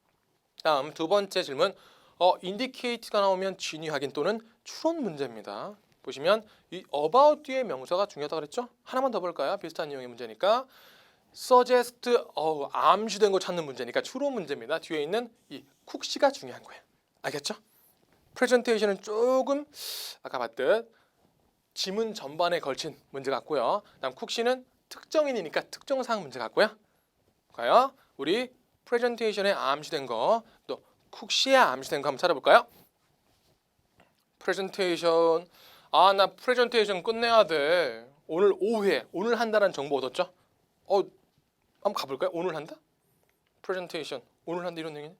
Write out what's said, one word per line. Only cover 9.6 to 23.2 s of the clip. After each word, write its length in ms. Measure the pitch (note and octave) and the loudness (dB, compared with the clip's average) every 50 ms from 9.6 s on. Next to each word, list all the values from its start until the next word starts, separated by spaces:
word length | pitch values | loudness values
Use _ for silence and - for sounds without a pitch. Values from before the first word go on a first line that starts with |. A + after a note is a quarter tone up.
| - E3 - - E3+ D3+ | -6 -8 -8 -8 -8 -6
내용의 180 | C#3+ C3+ B2+ B2 | -8 -10 -12 -12
문제니까. 580 | A#2+ A#2 B2 A2+ A2 - - G3 A3 B3 C4+ - _ - - - - _ _ _ _ _ _ _ _ | -12 -12 -12 -12 -6 0 2 2 2 2 0 -4 _ -20 -20 -20 -20 _ _ _ _ _ _ _ _
suggest, 800 | - - - B3+ B3 B3 B3 B3 B3 A#3+ A#3+ - _ - B3 A#3+ A#3 - - - | -16 2 4 6 6 6 6 4 2 2 0 -4 _ 0 2 2 2 0 -2 -6
어, 340 | - D3+ D#3+ D#3 D3 C#3+ B2+ | -2 -2 0 0 -2 -4 -4
암시된 600 | - B2+ B2 D3+ F3 G3 A3 A3+ F#3 G3 A3 G3+ | -2 4 6 6 6 6 2 -2 0 2 2 4
걸 100 | F#3+ F#3 | 4 2
찾는 240 | - - F3+ F3 D#3+ | 0 -2 -4 -4 -6
문제니까 360 | C#3+ B2+ A#2+ B2+ A#2 - C3+ | -6 -8 -8 -8 -4 -4 -4
추론 320 | B2 - - - C#4+ C#4+ C4 | -4 -4 -6 -4 -4 -4 -2
문제입니다. 460 | A3+ E3+ C#3 C#3 B2 A#2 A#2 D#3 D#3+ | -4 -6 -6 -8 -8 -6 -6 -6 -6
뒤에 240 | - - E3+ D#3 C#3+ | -6 -6 -6 -4 -4
있는 300 | D3+ F#3+ A#3 B3 A#3+ - _ _ _ | -2 -2 -4 -4 -6 -10 _ _ _
이 160 | D3 B2+ - _ _ _ _ | -18 -18 -18 _ _ _ _
쿡시가 460 | - - - - - - C4+ D4 C#4 | -14 -12 -10 -8 -8 -2 0 0 0
중요한 320 | C#4 - - B2+ A#2 - - | 0 -2 -8 -14 -14 -16 -18
거예요. 180 | - - - - _ _ _ _ _ _ _ - | -20 -20 -20 -20 _ _ _ _ _ _ _ -10
알겠죠? 320 | D3 C#3 C#3+ - - G#3+ - _ _ _ _ _ _ _ _ _ _ _ _ _ _ _ | -8 -8 -6 -8 -8 -10 -10 _ _ _ _ _ _ _ _ _ _ _ _ _ _ _
프레젠테이션은 640 | - B3+ A#3 B3+ B3 A#3 B3 A#3 G#3 G#3+ G#3 G3 F#3+ | -2 2 4 4 2 4 2 2 2 2 0 0 -2
조금 640 | - G#3+ G#3 A3 A#3 B3+ C4 C4 B3+ B3 C#4 C#4+ D4 - _ - - - - - - - - - | -6 -6 -2 0 2 4 4 2 2 2 0 -2 -4 -6 _ -14 -12 -12 -10 -10 -12 -12 -14 -16
아까 160 | - C3+ - C3 | -12 -8 -6 -4
봤듯 540 | A#2+ A2+ - - B2+ D3 G3 A3+ A3+ - _ _ _ _ _ _ _ _ _ _ _ _ _ _ _ _ _ | -4 -4 -4 0 2 4 4 4 2 -4 _ _ _ _ _ _ _ _ _ _ _ _ _ _ _ _ _
지문 400 | - - F#3+ F#3 G#3+ A3+ A3 G#3 | -8 -6 -4 -4 -4 -4 -4 -6
전반에 460 | - - C3+ D3 D#3+ F3 F3 F3 D#3+ | -8 -12 -10 -4 -2 0 0 0 0
걸친 380 | - C#3+ C3 - - D#3+ C3 - _ _ | -2 -4 -6 -6 -6 -10 -12 -14 _ _
문제 220 | - C#3 | -12 -8